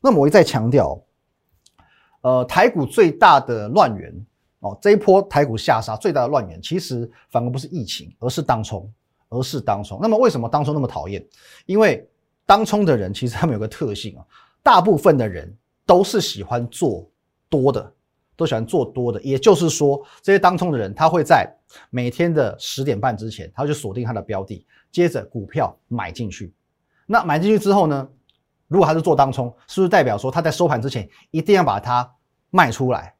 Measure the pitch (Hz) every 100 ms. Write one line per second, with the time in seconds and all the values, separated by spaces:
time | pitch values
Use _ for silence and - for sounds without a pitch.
0 | 269 185 143 196 156 123 113 135 78 73
1 | _ _ _ _ _ _ _ _ _ _
2 | _ _ 127 127 123 180 233 175 131 -
3 | 180 - 185 143 127 113 104 165 147 101
4 | 80 82 104 _ _ _ 101 101 202 214
5 | 208 190 196 143 143 110 - 113 113 110
6 | 196 143 120 139 95 82 - 180 - 123
7 | 117 _ _ 123 120 131 147 175 107 -
8 | 69 _ 123 - 147 117 104 101 98 _
9 | _ _ _ 120 127 143 110 101 104 98
10 | 220 214 254 135 117 151 147 151 127 76
11 | 85 98 - _ _ - - 196 214 123
12 | - _ _ _ - 202 214 214 185 123
13 | 92 104 123 - 170 107 107 - 127 101
14 | 110 64 - _ _ _ - - 196 160
15 | 202 143 110 87 82 101 _ _ - 180
16 | 196 214 - 101 98 123 120 - 135 90
17 | - _ _ _ _ 147 135 113 - _
18 | _ _ _ _ 165 113 113 175 120 127
19 | 120 107 139 135 220 143 165 - 143 139
20 | - _ - 196 185 180 180 135 95 107
21 | 160 170 147 147 90 _ _ - _ 123
22 | 123 - 170 151 117 - - - 135 101
23 | 127 107 110 104 87 - 143 147 104 104
24 | 120 110 95 98 98 98 _ _ _ -
25 | 175 127 - 120 98 156 117 - _ 117
26 | 90 82 110 82 90 _ _ _ _ _
27 | - 226 170 151 196 220 202 196 160 139
28 | 131 _ _ _ _ _ _ 170 151 160
29 | 170 139 135 131 120 - _ - 180 196
30 | 131 104 131 160 160 147 170 123 127 120
31 | 95 _ _ 160 160 196 143 101 120 123
32 | 123 _ _ _ _ 185 143 113 127 95
33 | -